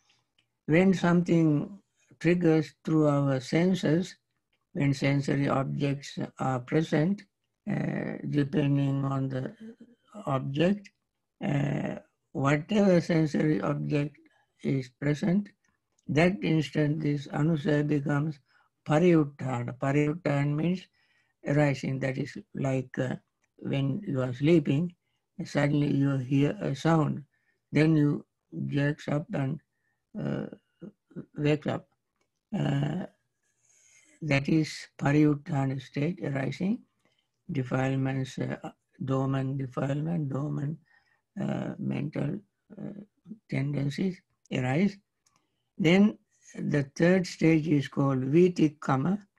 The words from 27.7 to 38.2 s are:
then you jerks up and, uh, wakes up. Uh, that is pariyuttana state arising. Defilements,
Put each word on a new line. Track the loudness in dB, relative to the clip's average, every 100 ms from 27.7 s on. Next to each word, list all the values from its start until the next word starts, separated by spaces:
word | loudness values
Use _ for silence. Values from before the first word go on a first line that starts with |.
then | 2 4 4
you | 2 0 -6 _ _ -8 -4
jerks | -2 -2 -2 -4
up | -4 -4
and, | -4 -4 -6 _ _ _ _ _ -8
uh, | -6 -6 -8 -14 _ _ -20 -20 _ -18 -14 -4
wakes | -2 0 -2
up. | -8 -10 _ _ _ _ _ _ -4
Uh, | -2 -2 -2 -4 -10 _ _ _ _ _ _ _ _ _ _ _
that | -2 0 2
is | 2 2 -4 -16 -4
pariyuttana | 0 4 2 0 -2 -2 -2 -4
state | -6 -4 -4 -4
arising. | -6 -4 -4 -4 -4 -4 _ _ _ _ _ _ -8
Defilements, | -6 -2 -2 0 0 -2 -2